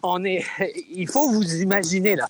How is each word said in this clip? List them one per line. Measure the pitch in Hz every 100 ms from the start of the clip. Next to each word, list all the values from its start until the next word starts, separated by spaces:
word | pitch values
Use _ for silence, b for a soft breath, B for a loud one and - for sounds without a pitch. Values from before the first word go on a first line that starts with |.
on | 190 180
est, | 190 185 165 B 190 170 -
il | 175 175
faut | 262 294
vous | 220 190 165
imaginer, | 190 196 175 185 185
là. | 185